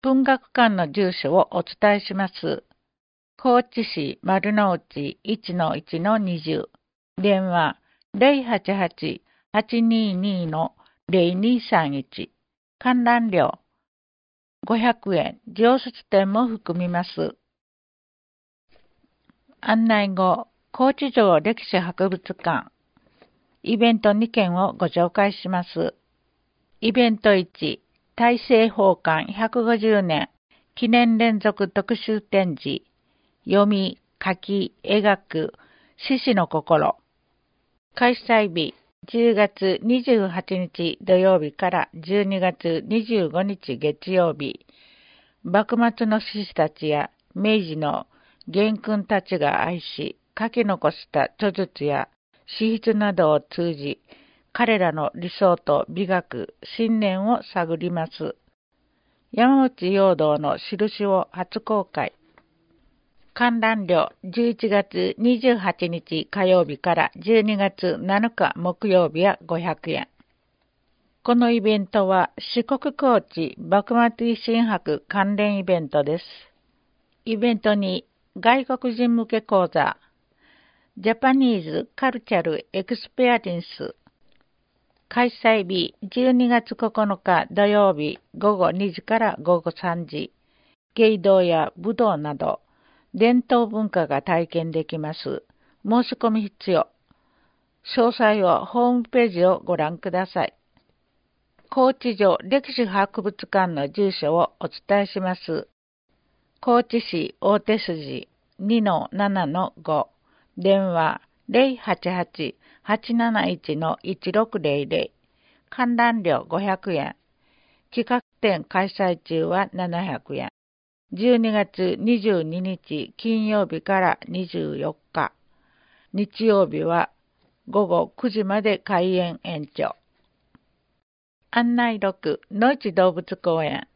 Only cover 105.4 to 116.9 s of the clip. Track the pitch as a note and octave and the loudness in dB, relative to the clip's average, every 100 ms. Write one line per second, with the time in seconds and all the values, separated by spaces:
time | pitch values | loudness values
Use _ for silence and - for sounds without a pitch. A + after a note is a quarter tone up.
105.4 | - D#3 - _ _ _ _ _ _ _ | -6 -8 -8 _ _ _ _ _ _ _
106.4 | _ _ - A#3+ A#3+ A#3 - E3+ D#3 - | _ _ 2 2 2 -2 -2 -6 -6 -2
107.4 | G3 G#3 G#3 A3 - D#3+ C#3 C3 - _ | 0 0 2 -2 -2 -8 -8 -12 -14 _
108.4 | _ _ G3 A#3 G#3 E3 - F#3+ G3+ G3 | _ _ 0 2 2 0 -2 -2 -2 0
109.4 | D#3+ E3+ F3+ - E3 D3+ - _ _ _ | -2 -2 -4 -6 -4 -2 -2 _ _ _
110.4 | _ - F#3 G3 F#3+ E3+ D#3+ - _ _ | _ -4 2 2 2 0 0 -2 _ _
111.4 | - A3+ C4+ B3 - F#3 F3+ F3+ F3 - | -2 2 2 0 -4 -4 -2 -4 -6 -6
112.4 | D3+ - _ _ - A3 - A#3 A#3 A3 | -8 -8 _ _ -4 -4 -2 0 0 0
113.4 | F3+ F3 - D3 D#3+ - - F#3 - G3+ | -2 -4 -6 -4 -4 -4 -6 -8 -2 -2
114.4 | A3 G#3 D3+ C#3+ C3+ D#3+ - _ _ _ | -2 -2 -2 -2 -2 -4 -4 _ _ _
115.4 | _ _ _ - B3 A#3+ A#3 A#3 F3 C#3 | _ _ _ -4 -2 2 2 2 0 0
116.4 | - F3 G3+ F#3+ - | 0 -4 -2 -4 -2